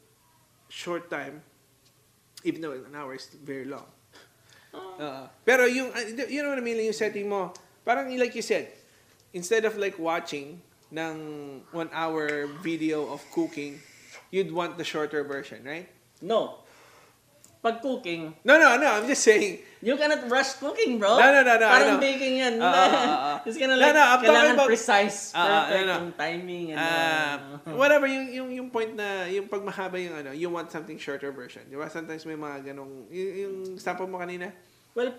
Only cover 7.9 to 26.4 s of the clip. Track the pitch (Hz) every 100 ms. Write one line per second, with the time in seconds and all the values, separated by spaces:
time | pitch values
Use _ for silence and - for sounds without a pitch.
7.9 | 254 262 254 240 214 - 185 113 - _
8.9 | _ _ _ _ 175 180 226 220 208 196
9.9 | 165 165 170 - 143 139 175 - _ _
10.9 | 156 160 156 151 147 143 135 - 170 165
11.9 | 151 165 160 147 147 147 151 165 160 156
12.9 | 151 127 147 - 175 160 147 143 143 -
13.9 | - - - - 190 170 170 170 170 151
14.9 | 156 147 151 139 139 139 110 127 165 185
15.9 | _ _ _ 175 220 139 - - - -
16.9 | - _ _ _ _ _ _ 233 226 269
17.9 | 247 175 165 160 - 233 311 294 240 285
18.9 | 208 240 269 233 214 208 170 - - 214
19.9 | 277 302 302 240 254 254 - 285 453 381
20.9 | 233 202 233 262 277 247 226 220 254 294
21.9 | 202 269 269 262 254 254 226 180 180 -
22.9 | 302 240 143 143 147 226 226 262 262 294
23.9 | 302 262 254 233 233 240 247 262 226 -
24.9 | 202 208 - - 165 170 156 147 190 190
25.9 | 170 170 170 156 170